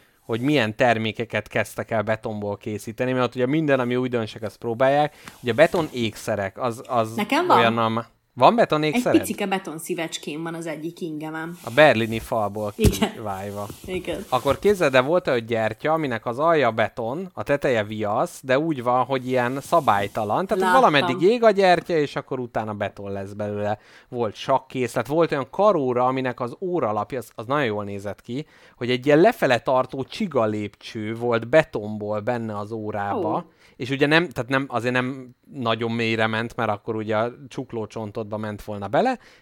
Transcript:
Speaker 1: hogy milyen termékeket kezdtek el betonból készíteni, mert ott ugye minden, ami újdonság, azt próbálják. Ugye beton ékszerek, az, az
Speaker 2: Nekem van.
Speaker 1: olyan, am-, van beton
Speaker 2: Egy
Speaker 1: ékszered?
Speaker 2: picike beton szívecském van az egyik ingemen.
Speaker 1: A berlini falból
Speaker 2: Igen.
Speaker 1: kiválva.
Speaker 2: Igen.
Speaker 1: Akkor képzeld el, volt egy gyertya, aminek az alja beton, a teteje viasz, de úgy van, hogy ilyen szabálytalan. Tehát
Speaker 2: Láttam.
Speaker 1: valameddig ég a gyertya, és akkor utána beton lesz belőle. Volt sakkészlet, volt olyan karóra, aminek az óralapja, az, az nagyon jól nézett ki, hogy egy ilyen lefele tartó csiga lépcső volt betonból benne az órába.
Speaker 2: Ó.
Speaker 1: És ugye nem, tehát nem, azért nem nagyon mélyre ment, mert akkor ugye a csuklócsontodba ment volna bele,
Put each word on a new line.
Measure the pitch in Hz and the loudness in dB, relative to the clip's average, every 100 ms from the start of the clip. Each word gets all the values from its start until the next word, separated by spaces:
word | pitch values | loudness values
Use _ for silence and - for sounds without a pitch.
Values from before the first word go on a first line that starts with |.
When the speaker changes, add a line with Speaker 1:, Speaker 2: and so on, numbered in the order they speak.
| _ _ - | _ _ -6
Speaker 1:
hogy | 117 | -2
milyen | 127 151 107 107 | 2 2 2 2
termékeket | 127 113 110 104 113 110 - | 2 2 0 -4 -4 -4 -4
kezdtek | 120 104 - 110 | -4 -4 -6 -4
el | 110 | -2
betonból | 104 110 117 107 104 101 | -2 -4 -4 -6 -6 -6
készíteni, | - 104 - 107 127 | -6 -8 -8 -6 -2
mert | 127 123 | 0 0
ott | 123 | 0
ugye | 123 | 0
minden, | 156 156 135 | 2 2 2
ami | 123 123 | 2 0
újdonság, | 127 120 107 120 | 0 -2 -4 -8
azt | 110 - | -12 -8
próbálják. | 117 113 131 143 147 - - - | -6 0 2 4 0 -4 -20 -8
Ugye | 120 | -2
beton | 117 165 190 156 | 4 4 4 -2
ékszerek, | 127 113 - - 104 98 - | -2 -4 -4 -4 -2 -4 -4
az, | 131 117 - | -6 -6 -2
az | 123 110 113 | -2 0 -2
Speaker 2:
Nekem | 202 277 359 | -2 0 4
van. | - | 4
Speaker 1:
olyan, | 113 117 | 4 2
am-, | 113 113 117 _ _ | 0 -2 -6 _ _
van | - 135 233 | 4 6 6
beton | 190 151 | 4 2
Speaker 2:
Egy | 156 233 | 0 0
Speaker 1:
ékszered? | 247 311 | 2 2
Speaker 2:
picike | - 208 202 | 2 -4 -4
beton | 190 180 156 | -4 -6 -10
szívecském | - 170 165 - - 151 | -6 -6 -6 -8 -8 -8
van | 165 | -8
az | 165 170 | -8 -8
egyik | 151 160 165 | -8 -10 -8
ingemen. | 175 151 156 160 160 175 | -8 -8 -8 -8 -10 -12
Speaker 1:
A | - | -2
berlini | 117 151 110 113 113 | 8 8 8 2 -4
falból | - 117 104 104 104 101 | -4 -2 -2 -4 -6 2
Speaker 2:
Igen. | 214 - - | 2 4 0
Speaker 1:
kiválva. | - 107 95 101 101 101 - - | -2 -8 -8 -8 -8 -10 -12 -10
Speaker 2:
Igen. | 185 165 160 - | -8 -6 -8 -4
Speaker 1:
Akkor | 127 139 131 | -2 0 2
képzeld | 196 202 156 131 | 2 2 4 4
el, | |
volt | 131 180 180 | 4 2 2
egy | 127 113 | -2 0
gyertya, | 113 110 110 147 | 0 0 -2 -2
aminek | 160 147 113 - | 0 0 -4 -4
az | 120 | -2
alja | 160 165 123 | 2 4 2
beton, | 113 107 - 113 143 190 | 2 0 -2 -6 -6 -8
a | - | -10
teteje | 107 143 160 117 | -2 0 2 0
viasz, | 104 110 101 110 170 - | 0 -4 -2 0 -2 -4
de | 131 131 | 0 0
úgy | 165 147 | 2 -2
van, | 117 123 127 | 0 2 2
hogy | 135 127 | -2 0
ilyen | 127 120 135 | 0 0 -2
szabálytalan. | - 170 127 101 101 - 104 120 190 | 0 2 4 2 0 -2 -2 0 0
Tehát | 202 | 0
Speaker 2:
Láttam. | 185 254 | 4 6
Speaker 1:
valameddig | 233 147 135 127 170 | 6 6 4 4 4
ég | 240 | 6
a | 226 | 6
gyertya, | 196 190 170 151 165 | 6 6 4 2 0
és | 147 - | 0 -4
akkor | - 131 | -6 -6
utána | 120 117 107 | -4 -4 -4
beton | 104 101 - 101 | -4 -4 -6 -8
lesz | 98 98 | -8 -8
belőle. | 101 104 104 104 104 - - _ | -8 -6 -4 -2 -4 -8 -20 _
Volt | 123 113 - | -4 -4 -4
sakkészlet, | - 131 - 131 120 - 117 | 0 0 0 -4 -2 -2 -2
volt | 156 165 | 0 2
olyan | 147 127 | 0 -4
karóra, | - 208 180 131 123 123 | 2 2 4 2 2 2
aminek | 131 131 120 | 0 -2 -4
az | 120 135 | -8 -6
óralapja, | 190 175 120 107 104 131 | -4 -2 0 -2 -4 -6
az, | 110 - | -10 -12
az | 110 | -4
nagyon | 147 127 | -2 0
jól | 104 | -2
nézett | 101 101 101 95 | -6 -8 -8 -10
ki, | - 123 156 - - _ | -10 -10 -10 -18 -20 _
hogy | 120 | -2
egy | 127 131 | 0 4
ilyen | 147 | 6
lefele | 202 - 151 117 | 6 4 2 2
tartó | - 127 127 135 | 2 0 0 -4
csiga | 131 - 208 135 110 | -10 -6 -2 0 0
lépcső | 107 104 - - 113 107 113 | 0 -6 -10 -14 -8 -8 -4
volt | 120 117 117 | -2 -2 2
betonból | 120 104 123 104 107 104 107 | 2 2 -2 -6 -6 -4 -4
benne | 107 120 113 104 | -2 -4 -4 -6
az | 104 | -8
órába. | 113 107 104 101 226 135 135 | -8 -6 -4 -4 -2 -2 -4
Speaker 2:
Ó. | 170 _ _ - | -6 _ _ -12
Speaker 1:
És | 120 | -6
ugye | 135 143 | 0 2
nem, | 160 175 | 4 2
tehát | 131 117 | -4 -2
nem, | 135 139 | -2 -2
azért | 120 120 | -2 0
nem | 127 127 135 127 - _ | 0 -2 -6 -14 -20 _
nagyon | 147 117 113 117 | -6 -2 0 0
mélyre | 117 113 113 113 | -2 0 0 0
ment, | 110 117 - | -2 -4 -4
mert | 113 | -2
akkor | 104 - 110 | -2 -4 -6
ugye | 107 107 | -2 -2
a | 117 123 135 | -2 -6 -12
csuklócsontodba | - 127 117 104 117 107 104 107 107 | -12 -8 -8 -8 -8 -10 -8 -8 -6
ment | 107 107 | -8 -8
volna | - 104 98 | -10 -8 -2
bele, | 135 226 254 - - | 0 0 -2 -8 -20